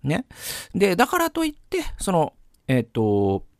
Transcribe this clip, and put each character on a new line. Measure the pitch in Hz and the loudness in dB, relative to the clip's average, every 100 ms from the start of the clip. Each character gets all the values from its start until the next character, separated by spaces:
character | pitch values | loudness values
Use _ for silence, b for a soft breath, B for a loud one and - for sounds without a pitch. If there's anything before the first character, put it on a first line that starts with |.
ね。 | 135 175 - B B B B 190 | -2 -4 -6 B B B B 0
で、 | 196 | 2
だ | 175 262 | 4 2
か | 359 | 2
ら | 330 | 0
と | 330 | 0
い | 320 | -4
っ | |
て、 | - - 370 302 - | -4 -6 -4 -4 -6
そ | - | -2
の、 | 175 151 _ - _ - | 0 0 _ -20 _ -2
え | 127 | -2
っ | |
と | 113 117 110 101 98 95 - | 0 0 2 2 2 0 -6